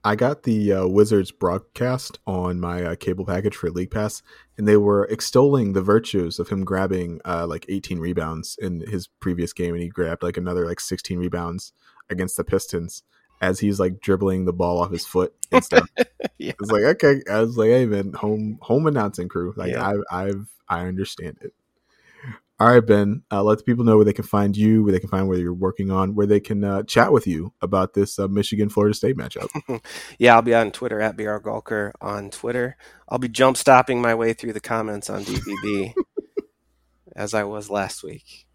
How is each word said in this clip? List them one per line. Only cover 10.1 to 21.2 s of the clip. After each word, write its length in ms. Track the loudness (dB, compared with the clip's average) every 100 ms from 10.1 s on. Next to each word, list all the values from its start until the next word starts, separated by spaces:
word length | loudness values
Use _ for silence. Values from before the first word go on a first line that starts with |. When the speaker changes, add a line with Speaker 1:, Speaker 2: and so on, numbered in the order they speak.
| -4
Speaker 1:
like, 140 | -6 -6
another, 280 | -4 -4 -4
like, 140 | -6
sixteen 400 | -8 -10 -8 -6
rebounds 520 | -4 -6 -6 -10 -14 _ _ _ _
against 260 | -8 -6 -6
the 80 |
Pistons 600 | -4 -4 -4 -8 -8 -14 _ _ _ _
as 180 | -4 0
he's, 200 | -2 0
like, 220 | -2 -2
dribbling 440 | -2 0 0 0 -2
the 80 |
ball 260 | -2 -2 0
off 100 | -2
his 160 | -4 -4
foot 300 | -2 -2 _ 2
and 120 | 2
stuff. 240 | 6 4 4 -2
Speaker 2:
<laughs> 40 | -2 _ -10 _
Yeah. 140 | -10 -8
Speaker 1:
It's 120 | 0
like, 120 | 2
okay. 380 | 4 4 4 2 0
I 120 | 0
was 140 | 0 2
like, 140 | 4
"Hey, 160 | 4 4
man, 280 | 0 -4
home, 440 | -4 -4 -2 -4 -8
home 240 | -2 0 2
announcing 420 | 0 -2 -4 -6
crew." 240 | -6 -6 -6
Like, 180 | -6
Speaker 2:
Yeah. 200 | -4 -2 -4 -4
Speaker 1:
I, 140 | -6
I've, 240 | -4 -6 -10 _ _
I 200 | -6 -4
understand 500 | -6 -6 -8